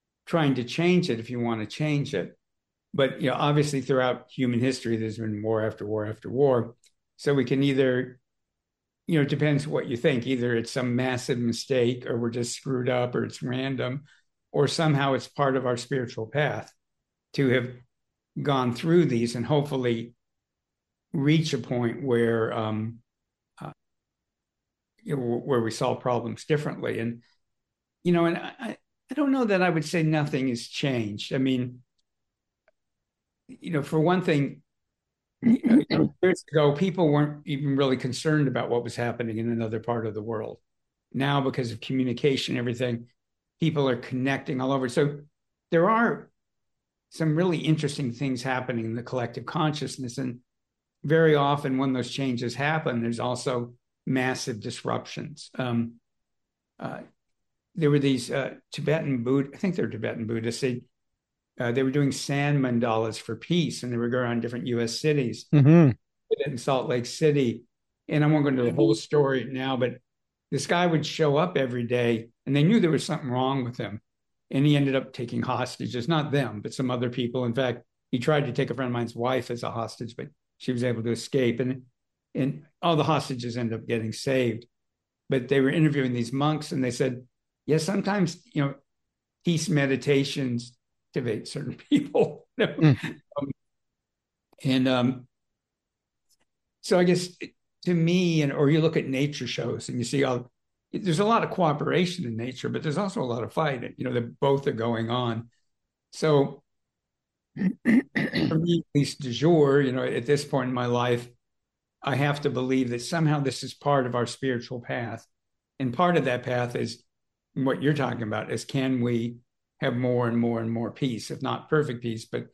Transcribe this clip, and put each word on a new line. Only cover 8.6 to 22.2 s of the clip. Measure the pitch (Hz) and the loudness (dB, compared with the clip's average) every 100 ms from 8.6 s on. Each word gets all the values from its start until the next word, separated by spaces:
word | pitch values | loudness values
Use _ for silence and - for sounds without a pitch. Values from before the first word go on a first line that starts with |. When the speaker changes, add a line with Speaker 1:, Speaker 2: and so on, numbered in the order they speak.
| _ _ _ _ - | _ _ _ _ -2
Speaker 1:
you | 165 | 2
know, | |
it | 143 | 2
depends | 131 151 143 151 | 2 2 0 -2
what | 131 - | -4 -4
you | 117 | -2
think. | 160 127 123 | 0 0 0
Either | 131 120 117 | -2 0 -2
it's | 113 | -2
some | 135 127 120 | -4 -2 0
massive | 127 127 - 123 | 0 -2 -2 -2
mistake | 120 113 - 131 120 127 - | -2 -4 -2 2 2 0 -4
or | 120 | -4
we're | 117 | -2
just | 120 120 - | -4 -6 -6
screwed | - 127 127 | -6 -4 0
up | 123 123 | 0 0
or | 123 | -2
it's | 113 - | -4 -6
random, | 131 127 135 131 127 127 - _ _ _ _ | -6 -4 -4 -4 -4 -6 -10 _ _ _ _
or | 143 143 | 0 0
somehow | - 160 143 139 | 2 2 2 2
it's | 131 - | 0 -2
part | - 139 131 | -2 0 2
of | |
our | 127 123 | 0 -4
spiritual | - 139 120 - 107 | -2 -4 -4 -6 -6
path | 139 143 110 - _ _ _ _ _ _ | -2 -2 -2 -10 _ _ _ _ _ _
to | - 135 | 0 2
have | 127 120 - _ _ _ _ _ - | 2 0 -8 _ _ _ _ _ -6
gone | 143 135 123 | -2 0 0
through | 117 160 175 151 | -2 4 4 6
these | 120 117 | 2 0
and | 120 117 | -2 0
hopefully | 147 143 135 123 113 117 - _ _ _ _ _ _ _ _ _ | 0 0 -2 0 -2 -4 -14 _ _ _ _ _ _ _ _ _
reach | 160 139 160 156 | -2 2 4 2
a | 131 | -2
point | 120 123 120 120 | -2 -2 -2 -2
where, | 143 117 | 0 2